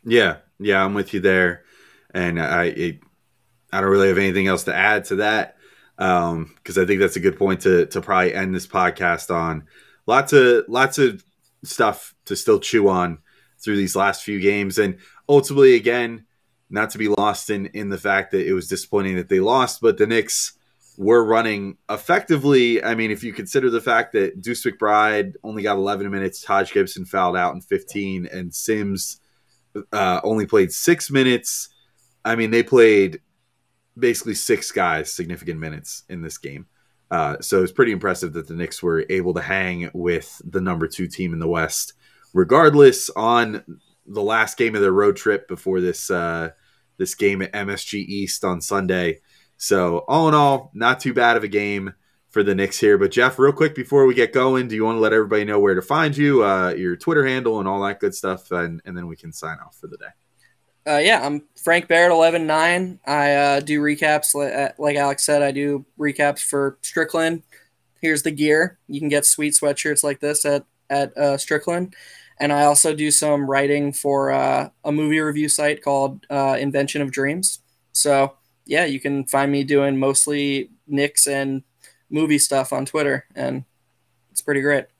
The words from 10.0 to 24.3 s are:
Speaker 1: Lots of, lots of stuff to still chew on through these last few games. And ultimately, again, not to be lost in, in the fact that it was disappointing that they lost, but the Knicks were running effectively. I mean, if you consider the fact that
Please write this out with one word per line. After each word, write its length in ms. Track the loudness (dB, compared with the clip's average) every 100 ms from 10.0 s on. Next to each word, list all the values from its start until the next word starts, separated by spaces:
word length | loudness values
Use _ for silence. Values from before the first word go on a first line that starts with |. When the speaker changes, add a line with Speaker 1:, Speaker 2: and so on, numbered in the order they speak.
| 0
Speaker 1:
Lots 260 | 0 4
of, 320 | 6 6 4 2
lots 300 | -2 0 2
of 260 | 0 0 _ _ _ _
stuff 520 | -16 -2 -2 -2 -14 _ -10
to 100 | -6
still 220 | 2 2
chew 300 | 2 2 4
on 300 | 2 -2 -6 _ _ _ _
through 180 | -4 -2
these 200 | 0 0
last 280 | 0 -2
few 160 | -8 0
games. 380 | 0 0 -2 0
And 200 | -2 -2 _ _ 2
ultimately, 460 | 2 2 6 8
again, 520 | 8 4 -2 -4 -8 _ _ _ _ _
not 220 | -4 -4
to 80 | -2
be 100 | 0
lost 400 | 2 0 -2 -4
in, 180 | -4 -4
in 220 | -8 -6
the 80 | -4
fact 340 | 0 -2 0
that 140 | -2 0
it 80 |
was 120 | -2 -2
disappointing 500 | -8 -2 -2 0 -4
that 120 | 0
they 120 | 2
lost, 400 | 4 2 0 0
but 180 | 0 2
the 80 | 2
Knicks 480 | 2 0 -6 -6 _ _ _ _ -4
were 260 | 4 4
running 540 | 4 2 0 -4 -8 -14 -10
effectively. 960 | -10 -2 -2 2 0 4 4 4 2
I 100 | 0
mean, 160 | -2 -2
if 140 | -4
you 80 | -8
consider 380 | -10 -4 0 0
the 100 | 0
fact 320 | 0 0 0
that 300 | 0 -2